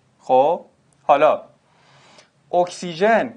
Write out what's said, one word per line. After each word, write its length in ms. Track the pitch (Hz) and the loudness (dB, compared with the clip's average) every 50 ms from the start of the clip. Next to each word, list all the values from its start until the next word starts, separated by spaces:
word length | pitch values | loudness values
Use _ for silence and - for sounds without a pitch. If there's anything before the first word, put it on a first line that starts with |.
| _ _ _ _ | _ _ _ _
خب، 440 | _ - 135 127 131 151 170 180 - - _ _ _ _ _ _ _ | _ 0 2 2 2 2 -2 -4 -8 -14 _ _ _ _ _ _ _
حالا 400 | - 147 143 151 151 117 95 - - _ _ _ _ _ _ _ _ _ _ _ _ _ - _ _ _ _ _ _ - | 0 2 4 4 2 0 0 -6 -14 _ _ _ _ _ _ _ _ _ _ _ _ _ -20 _ _ _ _ _ _ -4
اکسیژن، 840 | 175 175 175 - - - 180 170 156 190 214 226 208 160 123 113 | -2 -2 -2 -6 -12 -14 -12 -6 -2 0 0 0 0 -2 -4 -8